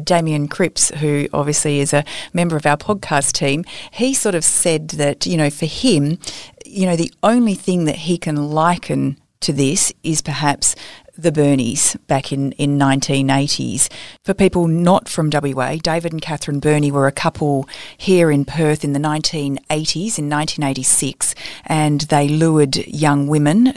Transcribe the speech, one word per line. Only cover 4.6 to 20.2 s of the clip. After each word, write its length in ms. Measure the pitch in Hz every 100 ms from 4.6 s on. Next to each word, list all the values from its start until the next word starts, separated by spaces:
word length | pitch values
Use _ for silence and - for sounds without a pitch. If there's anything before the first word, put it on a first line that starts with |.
| 180 160 156
that, 360 | 156 143 - 180
you 100 | 170
know, 140 | 147
for 160 | - 160
him, 520 | - 262 160 143 175 - - - -
you 220 | - 202 185
know, 100 | 170
the 160 | 165 -
only 320 | 202 240 233
thing 300 | 185 - 180
that 120 | 156 -
he 200 | 160 175
can 340 | 165 147 147
liken 680 | 151 165 175 - 143 135 - _ _
to 120 | -
this 400 | 143 135 180 - -
is 200 | 151 156
perhaps 520 | - 135 147 143 - - - - - -
the 140 | 165
Bernies 640 | 151 143 139 117 - - - -
back 260 | 135 -
in, 200 | 139 139
in 260 | - 143 143
nineteen 500 | 139 135 - 139 135
eighties. 640 | 139 143 - 127 117 - - - -
For 80 | -
people 340 | 196 190 180 170
not 440 | 165 175 - -
from 180 | - 156
W 320 | 147 139 131
A, 160 | 127 156
David 360 | 165 165 165
and 100 | 160
Catherine 360 | 160 147 - 143
Burney 320 | 151 151 147
were 160 | 139 135
a 60 |
couple 560 | - 165 - 151 139 135 - - -
here 320 | - 180 165
in 160 | 143 139
Perth 360 | 147 156 151
in 120 | 147
the 40 | 139
nineteen 600 | 151 151 - 160 143 135 -
eighties, 500 | 156 156 156 214
in 120 | 214